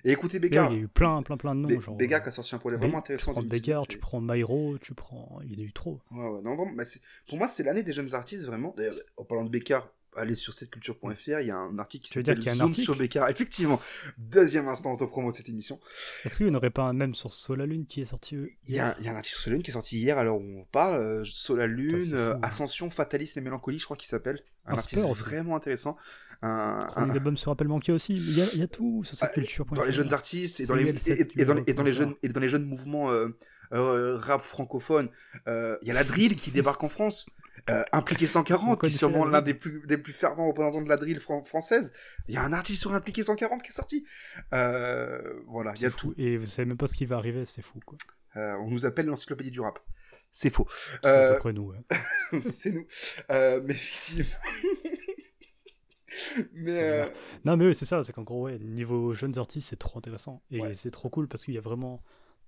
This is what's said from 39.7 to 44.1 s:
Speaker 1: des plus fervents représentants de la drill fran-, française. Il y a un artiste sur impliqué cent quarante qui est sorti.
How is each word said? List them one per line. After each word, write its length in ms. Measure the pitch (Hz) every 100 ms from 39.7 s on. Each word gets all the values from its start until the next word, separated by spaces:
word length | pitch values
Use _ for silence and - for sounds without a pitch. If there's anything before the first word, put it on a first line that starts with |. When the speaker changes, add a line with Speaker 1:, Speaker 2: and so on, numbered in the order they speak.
| 151 151
Speaker 1:
des 100 | 147
plus 140 | 147
fervents 360 | 135 170 151 160
représentants 320 | 151 151 156
de 80 | 151
la 80 | 143
drill 240 | 151 160
fran-, 240 | - 143 139
française. 480 | 160 - 233 151 - - - -
Il 60 |
y 40 | 131
a 60 |
un 80 | 135
artiste 300 | 170 185 196
sur 120 | 196
impliqué 300 | 196 208 226
cent 140 | 214 214
quarante 260 | 226 240
qui 60 | -
est 40 |
sorti. 320 | - - 294 -